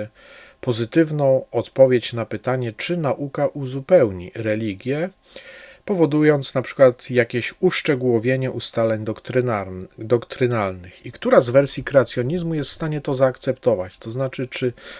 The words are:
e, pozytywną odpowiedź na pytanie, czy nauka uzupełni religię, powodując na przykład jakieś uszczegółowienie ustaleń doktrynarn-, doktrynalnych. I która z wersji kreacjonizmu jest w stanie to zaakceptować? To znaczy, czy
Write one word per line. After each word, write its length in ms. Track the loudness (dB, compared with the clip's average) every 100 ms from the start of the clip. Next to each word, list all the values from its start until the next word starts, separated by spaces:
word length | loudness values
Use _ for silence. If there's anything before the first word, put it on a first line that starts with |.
e, 40 | -8 _ -20 -20 -20 -10
pozytywną 840 | -4 -2 0 2 2 2 2 2 0
odpowiedź 600 | -4 -2 4 6 4 0
na 120 | -6 -6
pytanie, 480 | -6 -4 -2 -4
czy 240 | -6 -4 -2
nauka 500 | -2 -2 -6 -2 -4
uzupełni 840 | -4 -6 -6 4 4 4 0 -10 -6
religię, 760 | -4 -2 -4 -6 -6 -4 -6 -10 _ -20 -20 -20 -20 -14 -4
powodując 680 | 0 2 2 0 0 -4
na 80 | -6
przykład 500 | -4 4 4 4 -2
jakieś 420 | 0 2 0 -4 0
uszczegółowienie 920 | 0 2 0 0 2 2 2 0 -2
ustaleń 540 | -4 -6 -2 0 0 -4
doktrynarn-, 840 | -8 -2 0 0 -2 -4 -10 -14 -8
doktrynalnych. 1080 | 0 0 0 -2 0 0 -2 -4 -14 -18 -18
I 60 |
która 300 | -6 4 4
z 80 | 6
wersji 340 | 4 4 0
kreacjonizmu 720 | 2 2 2 0 -2 -2 -2
jest 160 | -2 -4
w 40 |
stanie 280 | -4 -4 -4
to 120 | -2
zaakceptować? 840 | 2 0 0 -4 -2 0 0 -4 -10
To 140 | -10
znaczy, 360 | -6 -6 -6 -8
czy 260 | -4 -4 -4 -16 -20